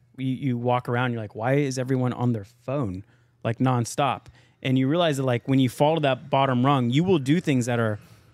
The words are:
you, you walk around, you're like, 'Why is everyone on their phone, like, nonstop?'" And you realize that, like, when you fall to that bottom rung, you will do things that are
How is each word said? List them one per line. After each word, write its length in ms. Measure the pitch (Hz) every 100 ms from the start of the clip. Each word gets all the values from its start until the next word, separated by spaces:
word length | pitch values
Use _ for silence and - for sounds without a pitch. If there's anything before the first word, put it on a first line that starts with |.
| _ -
you, 100 | 131
you 300 | 123 131 120
walk 320 | 120 123 123
around, 240 | 120 127
you're 80 | 117
like, 140 | 104
'Why 200 | 107 117
is 240 | 143 143 131
everyone 340 | 127 131 123
on 200 | - 123
their 140 | 110 98 _
phone, 400 | - 143 107 92 - _ _ _
like, 140 | 113 113
nonstop?'" 680 | 131 120 117 - 139 101 - - _ _
And 160 | 131 131
you 80 | 131
realize 300 | 170 165 139
that, 80 |
like, 240 | 131 120 -
when 100 | 135
you 100 | 127
fall 280 | - 147 160
to 40 |
that 280 | 143 123 -
bottom 340 | 135 135 123
rung, 240 | 131 139 120
you 120 | 135
will 160 | 185 170
do 220 | 131 170
things 260 | 165 131 120
that 140 | 120
are 180 | 113 104 - - _